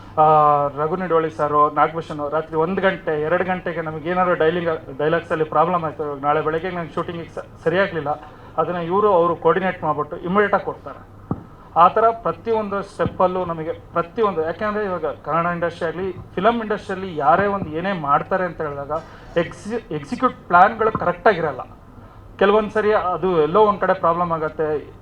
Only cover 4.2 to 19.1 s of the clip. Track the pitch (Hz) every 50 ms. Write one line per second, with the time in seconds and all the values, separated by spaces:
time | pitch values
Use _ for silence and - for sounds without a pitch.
4.2 | 185 180 175 147 156 160 170 180 170 165 160 156 - - 139 131 147 156 165 170
5.2 | 165 - 180 156 156 156 - 151 160 170 185 175 160 151 139 - 156 147 143 139
6.2 | 135 147 147 156 147 151 156 165 165 190 175 175 165 156 - 180 165 - 170 170
7.2 | 160 - - - - - - - - 165 160 185 196 190 170 160 143 143 147 147
8.2 | - - - - - - - - 160 151 175 175 170 165 180 202 214 208 196 170
9.2 | 170 170 165 156 - 165 170 190 185 185 180 - - 156 147 143 151 - 175 -
10.2 | - 175 180 208 208 196 202 185 - 160 139 - - 143 131 - - - - -
11.2 | - - - - - - - - - - - 160 170 185 185 214 220 226 226 226
12.2 | - 165 160 - - 226 226 220 214 202 196 202 190 - - - 170 - - -
13.2 | 190 180 180 185 180 165 165 160 156 165 165 - - - - 170 165 - - -
14.2 | 220 208 185 160 160 160 170 - 220 214 208 214 214 196 180 175 156 147 127 -
15.2 | - 151 147 165 170 175 175 170 170 170 160 - 180 160 151 170 190 190 180 -
16.2 | - - - - 185 220 240 233 220 208 214 - - - 190 180 196 190 170 147
17.2 | 139 143 165 180 202 202 202 196 - 156 151 160 175 196 196 175 151 139 143 156
18.2 | 165 - 196 185 185 175 156 - 165 147 143 143 143 135 151 160 160 -